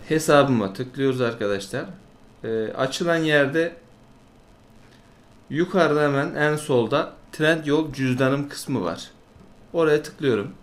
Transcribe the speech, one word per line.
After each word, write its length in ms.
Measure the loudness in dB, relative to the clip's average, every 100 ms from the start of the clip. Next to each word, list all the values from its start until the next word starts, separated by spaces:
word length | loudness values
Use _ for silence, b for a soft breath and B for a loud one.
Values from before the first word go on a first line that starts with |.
| -2
Hesabıma 640 | -2 4 4 6 4 0
tıklıyoruz 480 | -4 -10 -2 -2 0
arkadaşlar. 640 | -2 -2 -4 -4 -4 -8 -8 -14 -20 -20 -20 -12
Ee, 300 | -6 -4 -4 -2
açılan 400 | -4 -2 -2 0
yerde 580 | 2 4 4 2 -2 -4 -20 -20 -20 -20 -20 -20 -20 -20 -20 -20 b b b b b -20 -10
yukarıda 540 | -4 0 2 2 4
hemen 320 | 2 0 -2 0
en 200 | 0 0
solda 580 | 0 0 2 0 -2 -8 -20
Trendyol 640 | -2 0 2 2 0 0
cüzdanım 560 | -2 -2 2 2 0 -4
kısmı 320 | -8 -6 -4
var. 300 | -2 -6 -12 -20 -20 -20 -20 -20 -8
Oraya 300 | 0 2 2
tıklıyorum. 480 | 0 -4 0 0 -2 -10